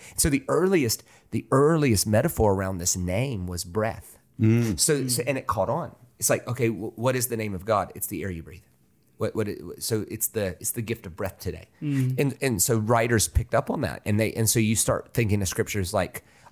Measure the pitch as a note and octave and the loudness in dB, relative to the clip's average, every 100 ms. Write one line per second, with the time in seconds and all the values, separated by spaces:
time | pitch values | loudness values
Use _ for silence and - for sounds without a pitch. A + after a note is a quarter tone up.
0 | - - E3 C3+ - C#3 F#3 F#3+ A#2 - | -10 -2 0 0 0 0 4 2 2 -2
1 | - - _ A2+ - C3+ D3 E3 C#3+ G#2 | -10 -20 _ -6 0 4 6 4 4 2
2 | - G#2+ C3 - G#2+ F#2+ F#2+ F#2+ F2 F#2+ | 4 2 2 2 2 2 0 -2 -2 -2
3 | F2 F#2+ C#3 G#2+ F2+ F2+ F2 F2+ A2 - | 0 0 -2 -4 -6 -6 -6 -2 -2 -4
4 | - - _ - A2 A#2 A#2 G2+ - D3 | -14 -20 _ 0 4 4 2 0 2 2
5 | C3 A#2+ A#2+ C3+ - A2 G2 C#3+ D3+ - | 0 -2 -2 -4 -4 -2 -2 -2 -6 -14
6 | - - - A#2+ - A#2+ A#2 G2+ G#2+ - | -20 -4 0 0 -2 0 0 0 -6 -2
7 | B2 B2+ A#2+ A2+ G#2+ F#2+ G2 G#2 F2+ - | 0 0 0 -2 -4 -4 0 2 0 -6
8 | - F2+ F#2+ E2+ D2+ E2+ - _ _ _ | -8 -6 -6 -6 -10 -16 -20 _ _ _
9 | _ - A2 - G#2 - E2+ - - A2 | _ -6 -4 -2 -4 -6 -10 -10 -4 -4
10 | - A2 - A2 G2 E2+ - - G#2+ A2+ | -4 -6 -4 -2 -4 -4 -6 -6 -6 -6
11 | F#2+ D#2+ G2 - F#2 D#2+ E2+ - D3+ C#3 | -8 -8 -8 -6 -8 -10 -12 -10 -4 0
12 | B2+ B2+ C#3+ - C#3 G#2+ - A2+ G#2+ A#2 | 0 2 0 0 0 0 2 2 4 2
13 | A#2 A2+ - - - A2+ - G3+ G#2 A1+ | 4 2 2 0 0 0 0 -2 -2 -4
14 | - G#2 G#2+ - G#2 A#2+ G#2+ A2 - G#2 | 0 2 2 2 2 2 2 2 2 0
15 | - - A2 G2+ F#2+ - G#2 G#2 F2+ G#2 | -2 0 2 2 0 -2 -2 -2 -2 0
16 | F2 - - _ - | -2 -6 -18 _ -16